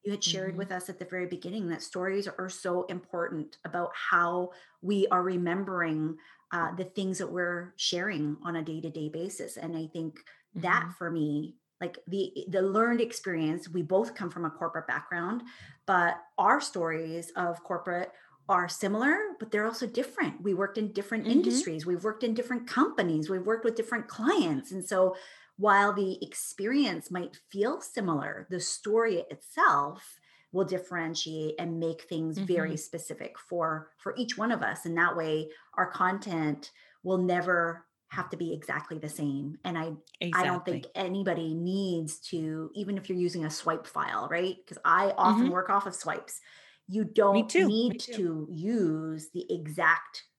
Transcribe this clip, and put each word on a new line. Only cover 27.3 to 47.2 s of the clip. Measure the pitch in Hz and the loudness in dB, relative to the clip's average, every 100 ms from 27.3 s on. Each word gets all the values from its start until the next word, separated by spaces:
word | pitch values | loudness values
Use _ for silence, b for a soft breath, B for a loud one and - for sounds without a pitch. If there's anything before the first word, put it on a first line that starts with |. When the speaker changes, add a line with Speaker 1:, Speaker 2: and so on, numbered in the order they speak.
| - _ | -12 _
Speaker 1:
feel | 196 220 330 | 0 0 0
similar, | - - 190 151 101 - - | -6 -2 0 0 -2 -8 -6
the | 180 | -6
story | 170 - 208 220 226 175 - | -4 -6 2 2 4 0 -4
itself | 151 - - 370 143 143 185 - - b b b | -12 -10 2 4 4 2 -6 -18 -20 b b b
will | 180 | 0
differentiate | 190 185 180 175 160 165 160 156 156 156 | 0 -2 -4 -4 -4 -4 -6 -4 -4 -4
and | 170 165 | -4 -2
make | 165 165 | -2 -4
things | - 160 160 156 | -6 -4 -2 -2
very | 185 175 - | 0 0 0
Speaker 2:
Mm-hmm. | 156 | -4
Speaker 1:
specific | - 165 - - 151 - | -8 -10 -10 -10 -12 -14
for, | - 175 160 156 156 _ | -8 -2 0 -2 -8 _
for | - - | -8 -4
each | 233 - | -4 -2
one | 226 | 0
of | 233 | 0
us. | 107 175 | -2 -4
And | 170 165 | -4 2
that | 175 170 | 2 2
way, | 160 156 156 B B - | 0 0 -2 B B -2
our | 185 | -2
content | - 185 196 202 170 151 147 - b b b | 2 0 0 -2 0 0 -2 -8 b b b
will | 180 185 | 0 2
never | 180 175 175 175 170 165 _ _ _ | 4 2 4 2 2 -2 _ _ _
have | - 175 | -8 -6
to | 170 | -4
be | 170 | -4
exactly | 156 - 143 - 160 | -4 -4 -6 -6 -8
the | 151 | -8
same. | 147 147 139 143 156 | -4 -2 -2 -6 -6
And | 185 170 | -4 -4
I, | 160 156 - - 175 | -4 -8 -14 -8 -2
I | 180 | 2
don't | 180 180 | 2 0
think | 180 143 | -2 -4
Speaker 2:
Exactly. | - - | -6 -4
Speaker 1:
anybody | 190 190 190 170 160 | -2 0 0 0 0
needs | 160 175 196 190 170 156 - - | -2 0 0 0 0 -2 -8 -6
to, | 170 156 156 160 | -4 -2 -4 -6
even | 202 196 196 | -6 -4 -4
if | 190 | -2
you're | 180 | 0
using | 175 175 156 | 0 0 -4
a | |
swipe | 156 - 160 - | -2 -2 -2 -4
file, | 156 147 104 120 | -4 -2 -2 -2
right? | 170 185 180 - | 0 0 -4 -14
'Cause | - | -2
I | 175 175 196 208 | 4 6 4 6
often | 185 214 | 6 8
Speaker 2:
Mm-hmm. | 254 | 6
Speaker 1:
work | 359 370 | 4 4
off | 202 196 | 2 2
of | |
swipes. | - - - - - b b b b - | -4 -4 -6 -8 -16 b b b b -6
You | 202 | -2
Speaker 2:
Me | 196 | 2
Speaker 1:
don't | - | 6